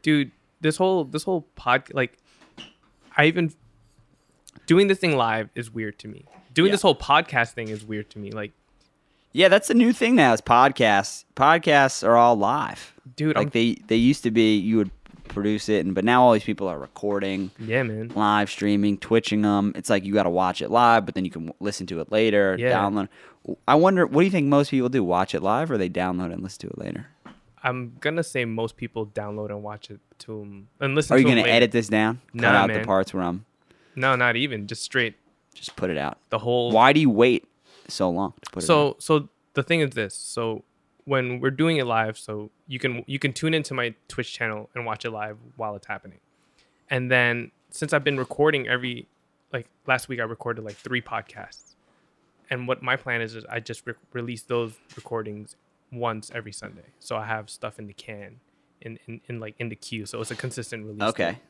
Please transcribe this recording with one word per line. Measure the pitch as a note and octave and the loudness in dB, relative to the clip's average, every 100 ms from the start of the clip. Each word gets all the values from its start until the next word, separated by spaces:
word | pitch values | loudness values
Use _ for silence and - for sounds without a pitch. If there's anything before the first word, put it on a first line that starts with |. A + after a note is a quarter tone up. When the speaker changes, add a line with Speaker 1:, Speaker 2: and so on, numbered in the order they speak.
Speaker 1:
Dude, | D#3 D3+ C#3 _ _ _ | 2 0 0 _ _ _
this | D#3 D3+ | -4 0
whole, | F#3 F#3 | 0 0
this | C#3 D#3 | -2 -6
whole | G3 F3+ - - | -4 -6 -6 -8
pod-, | B2 C3 - | 0 0 0
like, | C#3 B2+ _ _ _ _ - - _ _ _ _ - | -4 -4 _ _ _ _ -20 -20 _ _ _ _ 2
I | D3+ | 4
even, | E3+ E3 - _ _ _ _ _ _ _ _ - - - | 2 -4 -6 _ _ _ _ _ _ _ _ -20 -20 2
doing | E3 G3+ | 4 4
this | F#3+ | 2
thing | F3 C#3 | 0 0
live | A#2 A2 G#2+ | 0 -2 -6
is | - A2+ | -10 -10
weird | A2+ G#2+ - | -8 -10 -10
to | A2 | -18
me. | - - - _ | -18 -20 -20 _
Doing | B2+ F#3+ | 0 2
Speaker 2:
Yeah. | |
Speaker 1:
this | G3+ | 4
whole | G3 C#3 | 4 2
podcast | - D3 E3 C3 A#2 | 2 2 2 -2 -2
thing | - A2 | -4 -10
is | G#2+ | -10
weird | G#2+ G#2+ G#2 | -8 -10 -10
to | A2 | -14
me. | G2+ | -12
Like, | G#2+ G#2 _ _ _ _ _ _ _ _ | -10 -12 _ _ _ _ _ _ _ _
Speaker 2:
Yeah, | B2+ F#3 | 4 6
that's | G3 G#3 | 6 4
the | |
new | A#3 A#3 | 4 4
thing | A#3+ A#3 | 4 2
now | A#3+ C3+ | 6 6
is | A2+ | 4
podcasts. | - B2 C#3 - A2+ G2+ G2 - _ | 4 6 6 6 4 4 2 -10 _
Podcasts | - C#3 E3 - C#3+ C3+ - G#2 | 2 4 4 4 4 4 2 4
are | A#2 | 6
all | A#2+ A2+ | 6 4
live. | G2+ C#3+ C3+ - - _ C3 B2 | 2 -2 -6 -10 -18 _ -20 -6
Speaker 1:
Dude, | D3+ D3 | -2 0
Speaker 2:
Like, | C#3 | 0
Speaker 1:
I'm | |
Speaker 2:
they, | A#2 A#2 - - | 2 0 -2 0
they | A2+ | 4
used | B2 D3 | 4 4
to | A#2+ | 2
be, | A2+ A2 G#2+ | 4 4 4
you | F#2+ A2+ | 2 0
would | G2 - - - - | 0 -6 -20 -20 -10
produce | G2+ G2+ G#2 - | -4 -2 -2 0
it, | G#2 | 0
and, | E2+ | 0
but | F#2 | 0
now | G#2+ B2 | 2 6
all | B2 | 6
these | A2 | 4
people | G2+ G#2+ F#2+ | 0 -4 -6
are | D#2 | -6
recording, | C2+ - G#2 G2+ G2 F#2+ F#2+ - | -12 -8 -4 -2 -4 -6 -8 -10
Speaker 1:
Yeah, | A2+ A#2+ | -4 -4
man. | B2 G#2+ A2 | -4 -6 -8
Speaker 2:
live | G#2 G#2 G#2 G2+ | -2 2 2 0
streaming, | - G#2 G#2 G#2 G2+ | -2 0 2 0 -2
twitching | - A2+ - G#2+ | 0 0 2 0
'em. | G#2 G2+ G2+ | 2 2 0
It's | - F#2 | -4 -2
like | G#2 | -2
you | G2 | 2
gotta | G#2 F2 | 0 2
watch | F2 F#2 F2+ | 2 0 -2
it | - | 0
live, | A2+ A#2+ A2+ F#2+ | 4 6 4 2
but | F#2+ | -6
then | |
you | F#2 | -6
can | E2 E2 | -6 -12
w-, | - | -8
listen | F#2+ - - | -8 -8 -8
to | E2+ | -8
it | D#2 | -2
later, | G#2+ A2 G#2 G2 F#2 | 0 2 4 2 0
Speaker 1:
Yeah. | B2 | 0
Speaker 2:
download. | F#2+ G2+ G#2 G2 - - _ - - - | 0 0 -2 -6 -10 -20 _ -14 -6 2
I | |
wonder, | C#3+ F3+ F#3+ E3+ | 6 6 4 2
what | C#3 | 4
do | |
you | F#3+ | 2
think | F3+ C#3+ | 2 2
most | C#3+ C#3+ | 2 2
people | C3+ B2 | 0 0
do? | C3 | 0
Watch | F2 F2 F#2+ | 0 0 0
it | E2+ | -2
live, | F#2+ A2+ E3 | 0 -2 -2
or | A2+ | -2
they | F2+ | -2
download | F2+ F#2 F2+ F2+ | -2 -2 -2 -6
it | |
and | F2 | -8
listen | F#2+ - | -10 -12
to | - | -14
it | - | -10
later? | - G1+ - _ - - _ _ | -10 -10 -14 _ -20 -20 _ _
Speaker 1:
I'm | C3 B2+ A#2+ B2 | -6 -6 -10 -6
gonna | D3 D#3+ | -4 -4
say | D#3+ C3 | -4 -4
most | A#2 A2+ A2+ - | -4 -4 -6 -8
people | A#2+ A2+ G#2 | -10 -8 -8
download | G#2+ G#2 G#2+ G#2+ | -8 -8 -8 -8
and | G#2 | -10
watch | G#2 G#2 - | -12 -16 -18
it | G2+ _ _ | -20 _ _
to | - G#2+ | -16 -14
'em | G#2 G2+ G2+ _ | -14 -20 -20 _
and | C#3 | -2
listen | C#3+ D3+ | -2 4
Speaker 2:
Are | B2+ | 6
you | |
Speaker 1:
to | B2+ | 6
'em | A#2+ | 6
Speaker 2:
gonna | G#2 | 4
Speaker 1:
later. | A#2 | 6
Speaker 2:
edit | A#2+ | 6
this | A#2+ G#2 | 2 2
down? | G#2+ A2 B2 _ | 0 0 -2 _
Cut | A#2 | 0
Speaker 1:
Nah, | A#2 | 4
Speaker 2:
out | G#2+ G2 | 4 4
the | |
Speaker 1:
man. | G#2+ | -2
Speaker 2:
parts | A2+ F#2+ F#2+ | 0 0 0
where | F#2 | -4
I'm | F2+ F2+ A2 _ _ _ _ - | -6 -6 -12 _ _ _ _ -2
Speaker 1:
No, | C3 B2+ | 0 2
not | B2 A#2 | 2 0
even. | C#3+ A2+ G2+ | -4 -6 -10
Just | A#2 | -10
straight. | - C3 A#2 - _ _ _ | -4 -2 -2 -6 _ _ _
Speaker 2:
Just | - - | -18 -16
put | - F#2 | -6 -4
it | D#2 | -2
out. | C#2+ - _ | -4 -8 _
Speaker 1:
The | A2+ | -4
whole | A2+ B2 A#2+ | -2 -2 2
Speaker 2:
Why | A2 B2+ | 6 6
do | D3 | 6
you | D3 | 4
wait | G#2 B2 A#2 _ _ _ _ - | 6 6 4 _ _ _ _ -18
so | - F#2 | -4 -2
long | F2 G2 - | -2 -6 -8
to | - | -14
put | - | -8
it | E2+ | 2
Speaker 1:
So, | D#3 D3 | 2 2
Speaker 2:
out? | - | -2
Speaker 1:
so | - D#3 C#3+ _ _ | 0 0 0 _ _
the | - | -8
thing | C3 E3 | -2 0
is | C#3+ | 0
this. | B2 G2+ | -4 -6
So | - - - A2+ G#2+ _ _ _ _ | -8 -10 -6 -6 -6 _ _ _ _
when | - C3+ B2 B2 | -4 -2 -2 -2
we're | C3+ | -4
doing | C3+ D#3+ D#3+ | 0 0 0
it | B2 | 0
live, | A2+ A2 A2 | 0 -2 -6
so | - G#2+ G#2+ _ - | -12 -12 -12 _ -14
you | B2+ | -6
can, | C3+ A#2+ - | -6 -6 -8
you | C3+ | -4
can | C#3+ | -4
tune | - D#3+ | -4 -4
into | D#3+ C#3+ | -2 -4
my | B2+ A#2+ A2 _ | -6 -6 -8 _
Twitch | - A#2+ | -10 -10
channel | - A2+ G#2+ G#2+ | -8 -8 -8 -12
and | B2 A#2 | -12 -8
watch | A2 | -8
it | A#2+ | -8
live | A2 G#2+ G#2+ A#2+ - | -10 -12 -12 -20 -10
while | A2 G2+ | -10 -10
it's | - | -12
happening. | G2+ G2 D#2+ _ _ _ _ _ _ _ | -14 -14 _ _ _ _ _ _ _ _
And | C3 B2+ | -6 0
then | B2+ A#2+ A#2+ A#2 _ _ | 2 2 -2 -8 _ _
since | - D3 | -10 -2
I've | D3+ | -2
been | C#3+ C#3 | 0 -4
recording | B2+ - D3+ D3 A#2 | -6 0 0 0 -4
every, | B2 B2 A#2+ - _ _ _ _ | -4 -4 -10 -16 _ _ _ _
like, | B2+ - _ - | -12 -12 _ -2
last | B2+ - | -2 -2
week | A#2+ | -8
I | |
recorded, | A2+ A2+ A#2+ A2+ | -8 -8 -8 -8
like, | G#2+ G2+ | -10 -16
three | - B2 | -8 -8
podcasts. | - A2 G#2 A2+ G2 - _ _ _ _ _ _ _ _ _ | -6 -10 -10 -20 -20 -20 _ _ _ _ _ _ _ _ _
And | B2+ B2 | -8 -4
what | B2+ | -6
my | B2+ C3 | -2 -4
plan | C3 A#2+ | -4 -6
is, | A2+ A2+ | -6 -10
is | - | -12
I | A#2 | -12
just | A2+ A#2 - | -10 -14 -14
re-, | A2+ _ | -16 _
release | B2 A#2+ A#2 | -12 -10 -12
those | - A#2+ A2+ G#2+ _ - | -6 -6 -6 -10 _ -20
recordings | - A#2 G#2+ G#2 G#2+ _ _ _ _ | -10 -10 -10 -14 -18 _ _ _ _
once | A#2+ A#2 A2 G#2+ | -8 -6 -6 -12
every | A#2+ A2 | -14 -14
Sunday. | - G#2 G2+ _ _ | -16 -18 -20 _ _
So | - A2+ | -10 -10
I | G#2+ | -6
have | A2 G#2 | -8 -8
stuff | - A#2 - | -14 -14 -14
in | G#2 | -20
the | |
can, | - - G#2+ G2 A#2+ _ _ _ _ | -18 -18 -18 -18 -20 _ _ _ _
in, | A#2 A2+ - | -20 -18 -18
in, | A2+ - | -18 -14
in, | A#2 | -14
like, | A2 G#2+ | -14 -10
in | A#2 | -12
the | A2 | -10
queue. | - A2+ G2+ | -12 -12 -10
So | A2+ | -10
it's | A2+ | -10
a | A#2 | -8
consistent | C3 - A2+ A2+ G#2+ | -10 -10 -12 -12 -14
release | G#2+ | -4
Speaker 2:
Okay. | G#2 - E2+ | -4 -2 -4
Speaker 1:
date. | A2 | -4